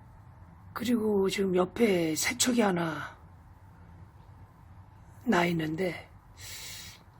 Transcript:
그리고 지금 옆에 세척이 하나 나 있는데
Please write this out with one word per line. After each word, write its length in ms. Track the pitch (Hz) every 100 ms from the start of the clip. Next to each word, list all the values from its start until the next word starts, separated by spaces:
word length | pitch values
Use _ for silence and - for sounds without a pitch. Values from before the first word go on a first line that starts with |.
| - - - - - - -
그리고 560 | - 226 233 214 208 190
지금 260 | 190 196 180
옆에 600 | 180 - 233 180 160 156
세척이 460 | - - - 240
하나 540 | 208 175 165 147 - - - - - - - - - - - - - - - - - - - - - -
나 220 | 262 190 175
있는데 640 | 170 156 160 185 - - - - - - - - - - - - -